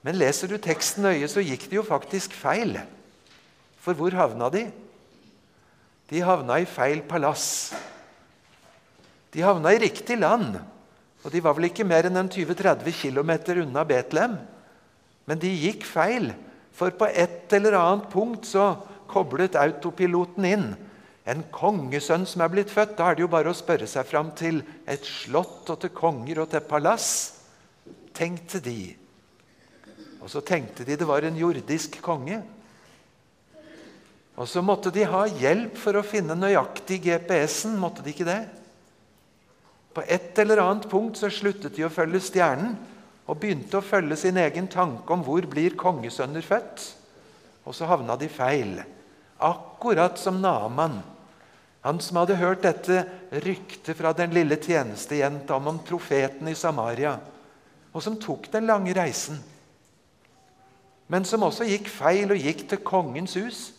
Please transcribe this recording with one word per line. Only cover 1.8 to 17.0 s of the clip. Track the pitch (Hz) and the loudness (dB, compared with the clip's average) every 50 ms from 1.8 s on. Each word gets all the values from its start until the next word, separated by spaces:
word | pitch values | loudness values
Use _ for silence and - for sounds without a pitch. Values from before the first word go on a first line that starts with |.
jo | 214 214 | 0 0
faktisk | 160 135 - - - 190 - - - | -2 -2 -2 -4 -6 -6 -6 -6 -12
feil. | - - 135 151 214 240 175 98 90 - - - - - - _ _ _ _ - - _ _ _ _ _ _ _ _ | -4 0 0 0 2 0 -2 -4 -6 -10 -14 -20 -20 -20 -20 _ _ _ _ -20 -20 _ _ _ _ _ _ _ _
For | - 180 180 | -4 -4 -2
hvor | 143 160 180 185 | 0 0 0 4
havna | 185 165 123 110 117 117 127 | 4 2 2 2 0 -2 0
de? | 156 208 240 220 - - - - - - _ _ _ _ _ - _ _ _ _ _ _ _ _ _ _ _ _ _ _ _ - | 0 -2 -4 -4 -10 -16 -20 -20 -20 -20 _ _ _ _ _ -20 _ _ _ _ _ _ _ _ _ _ _ _ _ _ _ -4
De | 147 165 | -2 0
havna | 180 180 185 165 135 120 123 156 | 4 4 4 4 4 2 2 2
i | 180 - | 2 0
feil | - - 127 135 151 156 147 156 | 0 0 2 2 2 0 -2 -4
palass. | 170 170 139 147 151 - - - - - - - - - - - - - - - _ _ _ _ _ _ _ _ _ _ _ - _ _ _ _ _ _ _ _ _ _ _ _ | -2 2 2 2 0 0 -4 -4 -4 -6 -6 -8 -10 -12 -12 -14 -18 -20 -20 -20 _ _ _ _ _ _ _ _ _ _ _ -20 _ _ _ _ _ _ _ _ _ _ _ _
De | - 151 | -4 2
havna | 170 196 196 170 156 170 | 4 4 4 4 6 6
i | 208 233 | 6 6
riktig | 240 - - - - - 240 233 | 6 2 0 -2 -4 -2 0 2
land, | 175 156 214 240 196 120 101 87 - - - - - _ _ _ _ _ _ _ - | 4 4 4 4 2 -2 -4 -8 -10 -14 -20 -20 -20 _ _ _ _ _ _ _ -12
og | 151 | -4
de | 143 175 | -4 2
var | 165 160 143 | 4 4 4
vel | 156 170 170 | 4 2 0
ikke | 175 - 220 185 | 0 0 0 4
mer | 170 160 170 | 6 6 6
enn | 180 180 185 | 4 2 0
en | 185 185 | 0 0
tyve | 185 190 165 143 175 | -2 -4 -2 -2 -2
tredve | - 190 185 147 117 120 160 | 2 4 4 4 4 0 -6
kilometer | 165 - - 139 131 139 147 165 165 156 156 - 180 180 165 | -6 -4 -4 -2 -2 0 2 2 0 0 0 -2 -2 -2 -2
unna | 139 123 143 160 151 | -2 -2 -2 0 2
Betlehem. | 135 127 123 - 135 151 208 247 214 151 117 - - - - - _ _ _ _ _ _ _ _ _ _ _ | 2 0 2 0 0 0 0 0 -2 -8 -12 -16 -20 -20 -20 -20 _ _ _ _ _ _ _ _ _ _ _
Men | - 156 160 | -6 -6 -2
de | 165 185 190 160 147 | -2 -2 -2 0 -2
gikk | 196 220 - - - | -2 -2 -4 -12 -4
feil, | - 165 160 196 240 254 180 120 98 - - - - - _ _ - | 0 0 2 2 2 0 -2 -4 -4 -10 -16 -20 -20 -20 _ _ -4
for | - 175 185 | -2 -2 -2
på | 180 - | 2 2